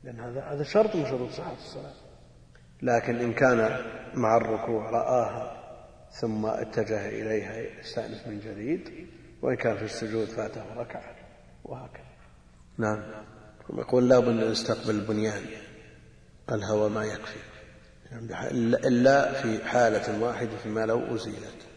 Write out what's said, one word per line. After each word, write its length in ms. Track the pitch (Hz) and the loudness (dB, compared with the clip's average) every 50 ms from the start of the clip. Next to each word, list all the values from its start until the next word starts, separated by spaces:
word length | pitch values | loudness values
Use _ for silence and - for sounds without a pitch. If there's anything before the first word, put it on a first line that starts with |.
| - | -14
لأن 160 | 127 117 117 | -14 -14 -12
هذا، 220 | 117 123 120 135 | -10 -8 -8 -8
هذا 220 | 139 151 147 143 147 | -6 -6 -4 -4 -4
شرط 320 | 143 - 208 220 214 208 | 4 6 6 6 6 4
من 100 | 170 147 | 0 0
شروط 240 | 127 135 123 123 120 | 0 -2 -2 -4 -4
صحة 240 | - - 131 131 127 | -6 -8 -8 -10 -10
الصلاة. 400 | - - - - - 143 143 - - - - - - - - - - - - - - - - - - | -12 -14 -14 -14 -12 -14 -14 -16 -18 -20 -20 -20 -20 -20 -20 -20 -20 -20 -20 -20 -20 -20 -20 -14 -4
لكن 340 | - 127 117 117 - 135 120 | 0 2 2 2 2 0 -2
إن 180 | 117 123 120 110 | 0 0 -2 2
كان 480 | - 143 127 123 113 110 113 - - - - - - - - - | 4 6 6 6 6 4 2 2 -2 -6 -8 -10 -10 -12 -8 -2
مع 240 | - 117 107 113 | 0 4 6 6
الركوع 520 | 117 110 110 110 107 - 117 117 110 107 113 | 6 4 2 -2 -2 0 -2 -2 -2 -2 0
رآها 640 | 113 117 - 127 127 123 113 104 - - - - - - - - - - - - - - - - | 0 0 2 4 4 2 2 2 -2 -6 -8 -8 -10 -12 -14 -16 -18 -18 -20 -20 -20 -20 -20 -20
ثم 340 | - - - 113 107 107 107 | -8 -4 -4 -2 -2 0 0
اتجه 640 | 110 110 - 120 - - 120 107 104 110 104 98 104 | 0 -2 -2 -4 -4 -2 -2 0 0 0 -2 -2 -4
إليها 720 | 110 110 110 110 110 107 98 98 107 113 120 - - - | -6 -4 -2 0 -2 -2 -2 -4 -8 -8 -8 -10 -10 -14
يستأنف 480 | - - - 120 107 110 107 104 - | -14 -8 -6 -6 -6 -6 -10 -10 -10
من 120 | 117 107 101 | -10 -10 -10
جديد، 680 | 104 113 101 101 107 131 165 190 - - - - - - - - - - - - | -10 -10 -10 -6 -2 -2 -2 -4 -4 -12 -14 -16 -16 -16 -18 -20 -20 -20 -12 -4
وإن 140 | 123 131 131 | -2 -2 0
كان 220 | 120 - 120 104 | 2 0 0 0
في 80 | 98 107 | 0 -4
السجود 420 | 104 - - 117 104 110 113 107 | -6 -6 -6 -6 -2 -2 -2 -2
فاته 340 | 95 - - 107 98 - 113 101 95 110 | -2 -4 -6 -6 -6 -8 -10 -12 -12 -10
ركعة، 400 | 120 117 - - - - - - - - - - - - - - - - | -10 -10 -10 -10 -12 -12 -14 -18 -20 -20 -20 -20 -20 -20 -20 -20 -20 -14
وهكذا. 400 | - 127 127 135 127 - - - - - - - - - - - - - - - - - | -12 -12 -12 -12 -16 -16 -18 -20 -20 -20 -20 -20 -20 -20 -20 -20 -20 -20 -20 -20 -16 -6
نعم، 260 | - 113 107 107 107 104 - - - - - - - - - - - - - | -2 0 0 0 -2 -6 -12 -14 -14 -16 -18 -20 -20 -20 -20 -20 -20 -14 -10
يقول: 400 | - - - - - 123 123 123 | -8 -6 -2 2 4 4 8 8
"لا 100 | 127 123 | 8 8
بد 80 | 120 | 8
أن 240 | 123 117 113 113 110 | 6 2 2 2 2
يستقبل 440 | 110 - - - 117 - - 110 107 | 0 0 0 -2 -2 -2 0 -2 -2
البنيان"، 460 | 104 101 110 107 104 107 110 101 95 - 110 - - - - - - - - - - - - - - - - - - - - | 0 0 0 0 0 0 0 -2 -4 -8 -10 -12 -14 -16 -18 -20 -20 -20 -20 -20 -20 -20 -20 -20 -20 -20 -20 -20 -16 -6 -4
الهوى 380 | 117 107 98 104 110 104 107 104 | -2 -2 0 0 2 2 2 2
ما 160 | 107 110 107 | 0 -2 -4
يكفي، 340 | 107 - 107 - - - - - - - - - - - - - - - - - - | -4 -6 -8 -10 -12 -12 -14 -16 -16 -18 -20 -20 -20 -20 -20 -20 -20 -20 -20 -20 -16
يعني 160 | 123 117 117 | -14 -12 -10
بح-، 160 | 110 - - 127 | -10 -8 -6 -4
إلا، 440 | - - 127 117 113 123 120 - | -2 0 2 4 4 4 4 4
إلا 460 | 135 123 120 123 131 139 139 135 - 131 | 4 6 8 8 8 8 8 6 4 0
في 320 | 135 135 117 110 107 - | -2 0 0 -2 -2 -2
حالة 580 | - - 123 120 113 107 104 - 117 107 107 113 | 0 4 4 6 6 4 2 0 0 0 0 0
واحدة 340 | 120 120 120 123 110 107 104 - | 0 0 -2 -4 -4 -4 -6 -6
فيما 220 | 110 107 113 110 | -4 -2 -2 2
لو 300 | 110 117 120 123 123 123 | 2 2 0 0 -2 -2
أزيلت 520 | 110 - 110 104 - - - - - - - - | -4 -4 -6 -8 -10 -12 -14 -14 -16 -18 -20 -20